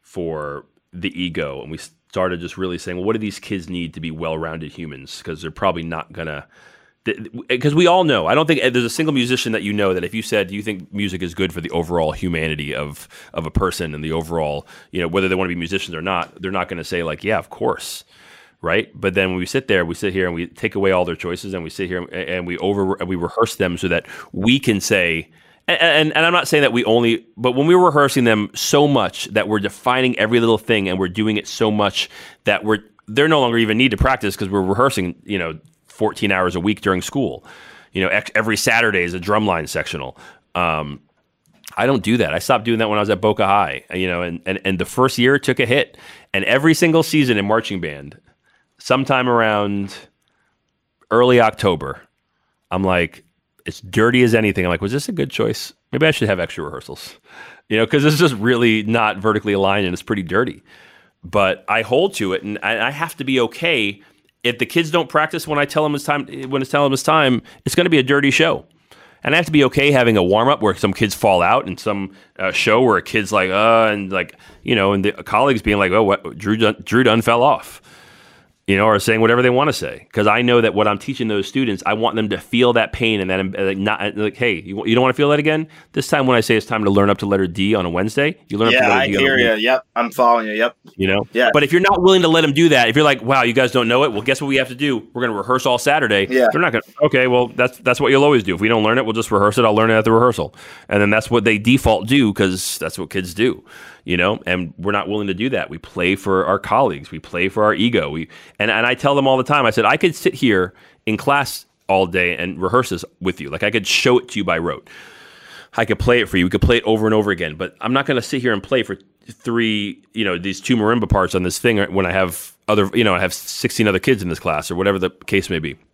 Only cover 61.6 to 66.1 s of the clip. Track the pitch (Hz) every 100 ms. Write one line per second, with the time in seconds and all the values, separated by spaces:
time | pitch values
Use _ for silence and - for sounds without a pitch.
61.6 | - 110 101 127 196 - 98 92 104 104
62.6 | 101 110 120 147 160 - 135 131 113 -
63.6 | 165 143 104 101 _ _ _ _ 120 117
64.6 | 120 170 160 170 143 151 156 160 - 147
65.6 | 143 156 151 143 143